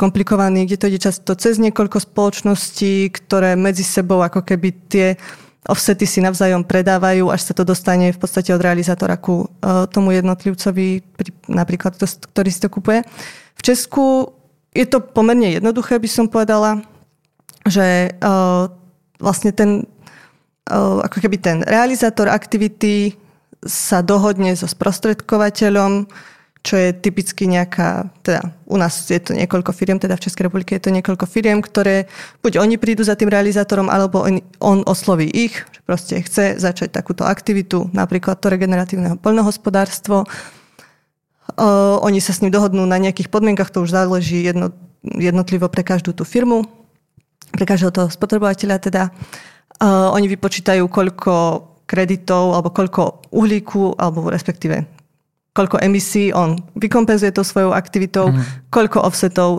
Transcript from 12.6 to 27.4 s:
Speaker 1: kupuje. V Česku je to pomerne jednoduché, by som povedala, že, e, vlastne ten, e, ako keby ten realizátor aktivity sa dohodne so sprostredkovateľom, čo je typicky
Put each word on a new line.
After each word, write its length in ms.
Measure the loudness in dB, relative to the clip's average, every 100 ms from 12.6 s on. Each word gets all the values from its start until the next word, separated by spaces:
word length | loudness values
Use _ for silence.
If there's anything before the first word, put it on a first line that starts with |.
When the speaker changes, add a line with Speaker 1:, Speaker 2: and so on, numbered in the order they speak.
| -4
Speaker 1:
kupuje. 360 | -2 0 0 -2 -10 -20 -20 -20
V 80 | -4
Česku 720 | 0 0 -2 0 2 2 0 -8 _ _ _
je 120 | -2 2
to 120 | 0
pomerne 540 | 0 2 4 4 2
jednoduché, 480 | 2 0 -2 0 -2
by 80 | 0
som 160 | 0 0
povedala, 560 | 0 2 2 2 0 -6 -20 _ _ _ _ -20 -4 0
že, 400 | 2 4 4 0
e, 200 | 0 0 2 2 2 0 -6 _ _ _ -6
vlastne 320 | -4 0 0
ten, 320 | 2 2 2 -4 _ -20 -20 -20 _ _ _ -4
e, 120 | 0 0 0 -2
ako 120 | -2
keby 160 | -2 0
ten 200 | 0 0
realizátor 640 | 2 2 2 2 0 0 0
aktivity 880 | 0 0 -2 -2 -2 0 0 -2 -6 _ _ _ -16
sa 400 | -10 -8 0 0
dohodne 560 | 2 2 2 2 0 -2
so 80 | -4
sprostredkovateľom, 1400 | -4 -2 0 -2 -2 -2 0 0 2 2 2 2 0 -4 -12 -20 -20 _ _
čo 160 | -2 0
je 160 | 0
typicky 520 | 0 -2 -2 -4 -2